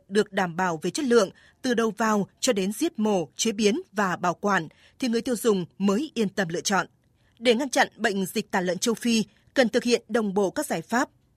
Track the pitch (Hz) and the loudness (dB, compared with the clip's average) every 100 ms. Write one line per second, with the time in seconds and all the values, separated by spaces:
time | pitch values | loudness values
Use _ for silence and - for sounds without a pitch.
0 | - 196 - 202 180 165 185 160 180 175 | 2 0 0 -2 -4 -2 -2 -2 -4 -4
1 | 277 233 185 - - _ 254 226 226 190 | 2 4 2 -2 -20 _ -2 0 0 -2
2 | 226 208 185 _ - 202 190 214 339 - | 0 0 -2 _ -2 0 -2 -2 -4 -2
3 | 214 196 151 - 220 208 208 277 370 196 | 0 0 -2 -4 -4 2 2 0 -4 -2
4 | 190 175 180 165 202 190 156 - - _ | -2 0 -2 -2 0 0 -2 -12 -20 _
5 | 254 233 247 247 240 196 170 - 196 196 | -2 -2 -2 0 2 0 -2 -2 0 0
6 | 311 - 196 - 180 170 - 185 156 _ | -2 -2 -4 -2 -4 -4 0 -2 -2 _
7 | _ _ _ _ 233 226 277 285 226 - | _ _ _ _ 2 2 2 0 0 0
8 | 214 196 185 226 - 202 180 180 240 220 | -2 -2 -2 -4 -2 -2 0 -2 -2 -2
9 | 240 226 196 _ _ - 233 247 240 233 | 0 0 0 _ _ 2 2 2 0 0
10 | - 226 214 190 190 285 302 190 - 233 | 0 -2 0 0 0 -2 -4 -6 -2 -2
11 | 302 _ _ | -2 _ _